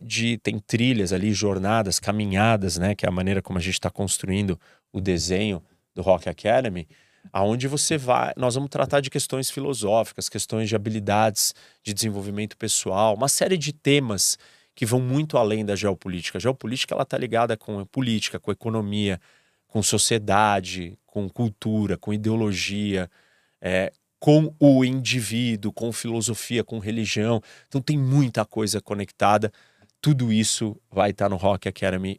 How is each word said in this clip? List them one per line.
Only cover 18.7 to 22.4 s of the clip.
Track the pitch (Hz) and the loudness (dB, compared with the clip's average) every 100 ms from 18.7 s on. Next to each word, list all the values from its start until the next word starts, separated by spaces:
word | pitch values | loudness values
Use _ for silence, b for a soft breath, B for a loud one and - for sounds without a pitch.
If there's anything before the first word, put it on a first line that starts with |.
| 113 104 104 101 90 b b b b _ | -2 -2 0 0 -2 b b b b _
com | 113 | -2
sociedade, | 98 107 - 117 104 98 107 101 92 92 87 98 _ | 0 2 2 0 2 4 4 2 -2 -8 -10 -14 _
com | 107 98 | -6 -6
cultura, | - 117 101 113 107 101 87 | -2 -4 -4 -2 0 0 -2
com | - | -4
ideologia, | 104 107 110 | -2 0 0